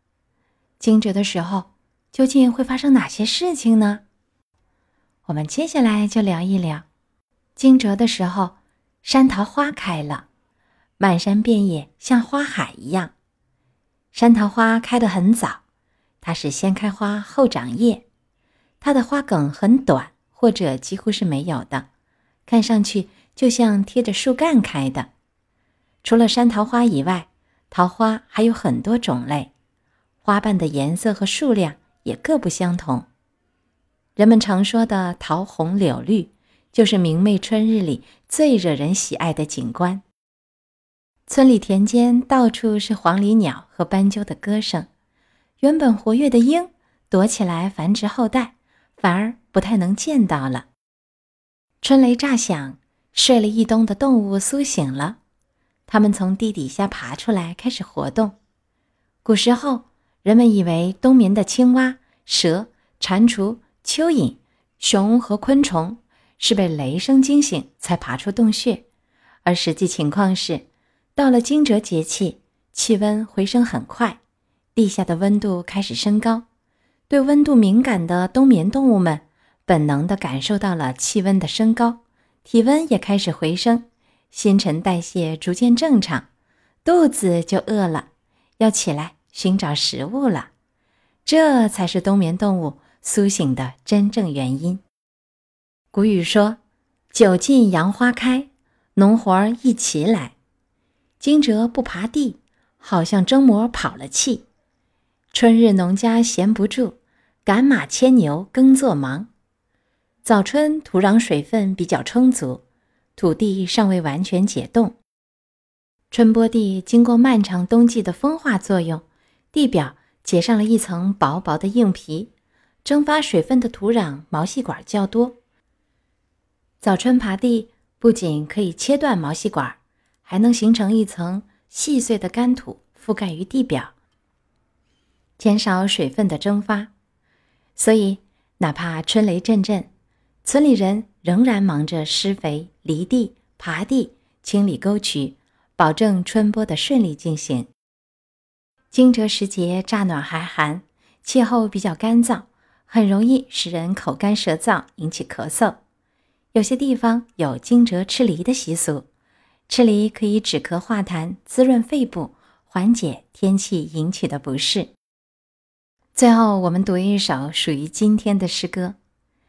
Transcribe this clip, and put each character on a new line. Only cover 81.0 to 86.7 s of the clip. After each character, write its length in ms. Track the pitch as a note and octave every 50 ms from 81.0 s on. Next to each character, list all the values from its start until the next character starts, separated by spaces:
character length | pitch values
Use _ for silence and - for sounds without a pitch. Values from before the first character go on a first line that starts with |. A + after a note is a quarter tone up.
| - - - G#3+
温 180 | F3+ G3 G3 F#3+
的 80 | F3
升 260 | D3+ - - A3 A3 A3+
高， 280 | - A#3 A#3 A#3 - _ _ _ _ _ _ _ _ _
体 180 | _ - A#3
温 280 | A3+ B3+ C#4+ D#4 E4 D4+
也 80 | A#3 F#3+
开 180 | - - G3+
始 140 | G3 - F3
回 240 | D#3 - E3+ D#3 E3+
升， 300 | F3+ - A#3 A#3 A#3 A#3 _ _ _ _ _ _ _ _ _
新 280 | - - - G#3 G3 G3
陈 220 | - F3+ D3+ E3
代 200 | - G3 F#3 E3+
谢 340 | E3+ - - F#3 E3+ D#3+ D#3+
逐 180 | D#3 - F3+ F3+
渐 220 | - A#3+ A#3+ A#3+
正 240 | A#3 D#4+ D#4+ C#4 G#3
常， 280 | - - D#3 B2 - _ _ _ _ _ _ _ _ _